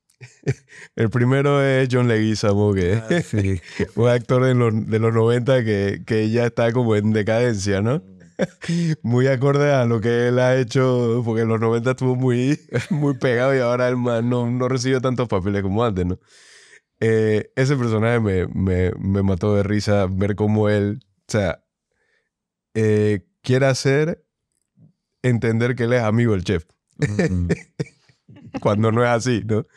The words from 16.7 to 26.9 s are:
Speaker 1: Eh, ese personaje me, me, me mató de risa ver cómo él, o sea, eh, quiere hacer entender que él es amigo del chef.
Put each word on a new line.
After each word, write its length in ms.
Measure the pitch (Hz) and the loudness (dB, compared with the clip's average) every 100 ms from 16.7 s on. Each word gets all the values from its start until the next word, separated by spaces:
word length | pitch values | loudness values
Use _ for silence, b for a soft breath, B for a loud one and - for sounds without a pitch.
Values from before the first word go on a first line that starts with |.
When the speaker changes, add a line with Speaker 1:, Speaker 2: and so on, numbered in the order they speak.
| B B - | B B -4
Speaker 1:
Eh, 520 | 113 110 110 107 - - | 0 0 2 0 -2 -2
ese 200 | 135 143 | 0 0
personaje 420 | 120 110 113 120 | 0 0 0 0
me, 260 | 107 92 90 | 0 0 -2
me, 440 | - 95 90 92 - | -2 0 0 0 -2
me 240 | 95 98 | -2 0
mató 320 | 98 90 104 101 | 0 0 0 0
de 80 | |
risa 420 | 101 104 104 101 92 | 0 -2 0 0 0
ver 280 | 95 104 98 | -2 -2 0
cómo 340 | 107 107 104 | 0 2 2
él, 300 | 104 101 123 - _ - | 2 0 -4 -12 _ -6
o 40 | |
sea, 320 | 107 92 - _ _ _ _ _ _ _ _ _ _ _ 110 | -2 -2 -4 _ _ _ _ _ _ _ _ _ _ _ -2
eh, 500 | 110 107 104 101 - _ | 0 2 2 -2 -6 _
quiere 240 | - 131 135 | -2 2 2
hacer 580 | 127 139 139 156 - _ _ _ _ _ _ - _ _ _ | 0 0 0 0 -4 _ _ _ _ _ _ -20 _ _ _
entender 520 | 127 117 117 113 123 120 | -2 0 0 0 0 0
que 80 | 117 | 0
él 80 | |
es 100 | 123 | 0
amigo 300 | 110 113 120 | 2 2 2
del 100 | 98 | 0
chef. 220 | 85 87 - _ _ | 0 -2 -4 _ _